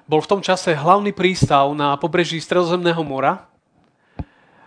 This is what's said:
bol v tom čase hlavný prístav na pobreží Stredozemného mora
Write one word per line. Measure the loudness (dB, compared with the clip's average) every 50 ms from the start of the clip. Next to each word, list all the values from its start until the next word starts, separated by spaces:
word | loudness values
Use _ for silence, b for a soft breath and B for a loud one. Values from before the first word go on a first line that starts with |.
| b
bol | -2 0 0
v | 0 0
tom | -2 -2
čase | 0 0 -2 0 0 -2
hlavný | -2 0 2 4 4 4 2 -2
prístav | -2 0 0 -2 2 2 2 4 4 4 4 2 0
na | 0 0 -2 0 -2
pobreží | -2 -2 0 0 0 -2 -4 -8
Stredozemného | -4 -2 0 0 2 0 -2 0 0 0 0 -2
mora | -4 -6 -4 -2 -2 -2 -2 -2 -8 _ _ _ _ _ _ _ _ _ _ B B B B B B B B B B B B B B